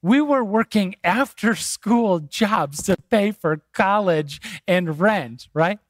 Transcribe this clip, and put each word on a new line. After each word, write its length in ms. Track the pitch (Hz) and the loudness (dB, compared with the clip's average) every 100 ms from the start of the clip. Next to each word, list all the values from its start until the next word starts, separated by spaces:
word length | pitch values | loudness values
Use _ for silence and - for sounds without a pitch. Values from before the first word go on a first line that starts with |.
We 180 | 170 262 | 2 2
were 240 | 302 277 | 2 0
working 520 | 226 208 220 220 190 190 | 2 0 0 0 -2 -2
after-school 1160 | 170 202 269 - 214 254 - - - 240 226 180 | -2 0 -2 -2 -2 -2 -4 -8 0 2 2 0
jobs 640 | 147 - 214 208 147 147 | -2 -2 0 0 -2 -6
to 140 | - 185 - | -2 -2 0
pay 220 | 220 202 | 0 0
for 300 | 208 - 156 _ | -2 -2 -4 _
college 680 | - 196 202 196 160 147 143 - 185 - | -2 0 2 2 0 -2 -8 -14 -14 -2
and 320 | 185 175 151 | 0 0 0
rent, 480 | 196 208 127 120 - | 2 2 -4 -12 -10
right? 260 | 147 165 208 _ | 0 0 0 _